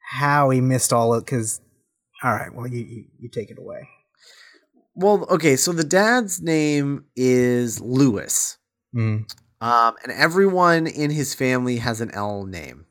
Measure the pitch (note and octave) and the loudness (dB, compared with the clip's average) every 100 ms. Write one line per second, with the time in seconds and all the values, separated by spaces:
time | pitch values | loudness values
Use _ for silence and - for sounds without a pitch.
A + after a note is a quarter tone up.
0 | - C3 C#3+ D3 C#3 C3 C3 B2+ - A#2+ | -12 -2 2 4 4 4 2 0 2 2
1 | A#2 A#2 A2 B2+ A2 - _ _ _ _ | 2 0 -2 -6 -6 -8 _ _ _ _
2 | _ - B2+ A2 C3+ A2+ B2 A#2+ A2+ A#2 | _ -6 -4 -2 -6 -10 -10 -10 -12 -16
3 | - _ B2 B2 G#2 - F2 - - _ | -20 _ -12 -10 -12 -14 -16 -16 -18 _
4 | _ _ _ - - _ _ _ _ - | _ _ _ -20 -20 _ _ _ _ 0
5 | G3 G3+ D3+ C#3 D#3 C3 - E3+ D3+ F3+ | 2 2 2 2 2 2 0 -2 0 2
6 | G#3+ B3 G#3+ F3+ E3 D#3+ D3+ D3 C#3+ C#3+ | 4 2 -2 -6 -2 0 0 0 -2 -6
7 | _ - B2+ B2+ B2 B2 A#2+ G#2+ A2+ C3 | _ -2 2 4 4 2 -2 -6 -2 2
8 | C#3 G#2 - - - - _ _ _ A#2+ | 4 2 -4 -4 -4 -8 _ _ _ -4
9 | A2 G#2+ A2 - _ _ A#2 A#2 A#2 - | -2 -2 -6 -18 _ _ 0 4 4 2
10 | B2 A#2 D#3 E3+ G3 F3+ F3 E3 D#3+ - | -12 0 2 4 2 4 4 4 0 -2
11 | D3 D3+ C#3 - C3 B2+ B2 A#2+ A#2 A2+ | -2 -2 -4 -2 0 0 0 -2 -4 -4
12 | A#2 G2 G#2 G#2 F#2+ F2+ D2 B1+ E2+ | -6 -6 -6 -6 -10 -10 -12 -16 -20